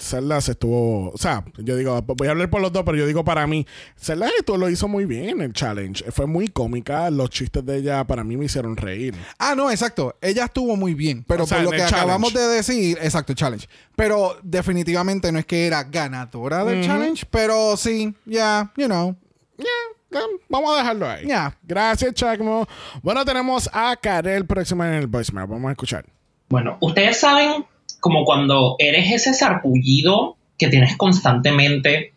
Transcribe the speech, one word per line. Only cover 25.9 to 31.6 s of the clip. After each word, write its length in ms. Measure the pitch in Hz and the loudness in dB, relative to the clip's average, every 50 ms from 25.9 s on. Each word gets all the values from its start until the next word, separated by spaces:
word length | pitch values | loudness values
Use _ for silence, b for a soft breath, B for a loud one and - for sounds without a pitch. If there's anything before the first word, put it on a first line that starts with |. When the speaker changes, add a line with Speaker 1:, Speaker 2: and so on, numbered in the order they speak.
| - 73 - _ _ _ _ _ _ _ _ - | -6 -8 -8 _ _ _ _ _ _ _ _ 0
Speaker 3:
Bueno, 280 | 131 123 117 - - - | 0 0 0 -2 -4 -2
ustedes 380 | - 160 - 196 202 226 226 - | -2 0 2 4 2 4 2 4
saben 460 | 302 285 285 294 294 294 302 294 - _ _ _ _ - - _ | 4 6 6 6 4 2 0 -2 -6 _ _ _ _ -20 -12 _
como 260 | - 165 156 151 143 | 0 2 2 4 4
cuando 520 | 156 143 139 143 139 139 135 127 127 - - | 4 4 4 4 4 4 4 4 4 4 2
eres 320 | 147 147 151 175 180 190 | 2 2 4 2 2 2
ese 220 | 240 233 - 262 262 | 2 2 2 2 2
sarpullido 1000 | - 285 - 156 156 - 135 127 127 127 131 135 139 - 185 202 220 269 349 - _ _ _ _ | 4 2 2 2 2 2 2 2 4 4 4 4 4 4 4 4 4 2 -2 -6 _ _ _ _
que 120 | - 165 - | 0 2 4
tienes 280 | - 131 127 131 - | 6 6 6 4 4
constantemente 1160 | - 202 190 180 190 - 127 123 123 127 147 143 143 | 2 4 4 4 4 4 4 2 4 4 2 4 4